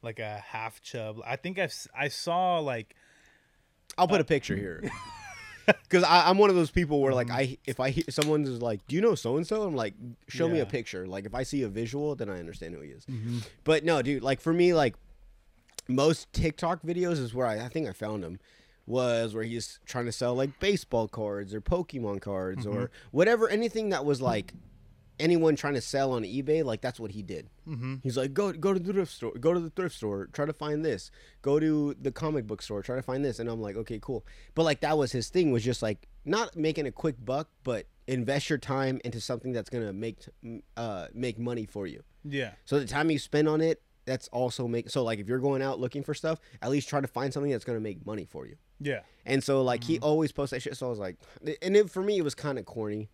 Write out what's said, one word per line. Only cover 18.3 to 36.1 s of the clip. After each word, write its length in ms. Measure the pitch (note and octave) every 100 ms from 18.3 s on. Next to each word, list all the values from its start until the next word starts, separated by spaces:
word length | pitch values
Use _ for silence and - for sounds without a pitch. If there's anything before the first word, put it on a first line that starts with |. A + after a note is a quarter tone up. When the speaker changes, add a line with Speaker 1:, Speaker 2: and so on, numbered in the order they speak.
| F2+ _ _ _ _ -
Speaker 2:
was 480 | B2 B2 A#2 A2+
where 80 | A2
he's 380 | A2+ A#2 - - -
trying 200 | B2+ A#2+
to 60 |
sell, 220 | A2 B2 B2
like, 240 | C#3 -
baseball 480 | G3 G3+ - A#2 A2
cards 440 | - G#2+ G2+ G2+
or 80 | G#2+
Pokemon 600 | - F3 F3 C#3 A2 G2+
cards 440 | G2+ F#2+ F#2 F#2+
or 80 | G#2+
Speaker 1:
Mm-hmm. 200 | A2+ B2 - -
Speaker 2:
whatever, 380 | C3+ F#3+ A#3 A3
anything 400 | G#3 A3+ A3+ G#3+
that 160 | E3+
was, 180 | D3 C#3
like, 300 | B2+ A2 - - - - - - - -
anyone 380 | D#3 E3+ D#3+ D3
trying 180 | D3
to 60 | C#3
sell 320 | - C#3 C3+
on 100 | B2
eBay, 420 | G2+ B2 C#3 D#3
like, 160 | C#3+ A2
that's 180 | B2+ -
what 100 | A2
he 100 | G2+
did. 260 | F#2+ F2 - - D#3+
Speaker 1:
Mm-hmm. 280 | C3+ B2+ C3+
Speaker 2:
He's 140 | C3 B2
like, 160 | C3+
"Go, 180 | C#3 G3+
go 200 | D#3+ F#3+
to 60 | F#3+
the 120 | F3
thrift 200 | G3 F3
store, 200 | - A#2
go 200 | - D#3
to 60 | F3
the 100 | E3
thrift 240 | - F3+ -
store, 300 | G#2+ G2 F#2+
try 120 | - D3
to 60 |
find 320 | D3+ D3+ D3+
this. 260 | D#3+ G2+ - - - -
Go 160 | C#3 D3
to 340 | D#3 D3+ C#3+ -
the 120 | C3+
comic 340 | C3 D#3 D3+ G#2+
book 160 | G#2+
store, 200 | - G#2
try 140 | G2 B2+
to 60 |
find 220 | C3 C3
this." 140 | C#3+ A#2
And 100 | A#2
I'm 120 | A2+
like, 160 | G#2+ G2+
"Okay, 220 | A2 A2+
cool." 240 | - B2 - - -
But, 100 | -
like, 160 | E3 D3
that 160 | D3 D#3
was 140 | C3+
his 160 | B2+ A2
thing, 220 | F3+ E3
was 120 | A#2+
just, 180 | A2+ A#2+
like, 260 | A2 G#2 -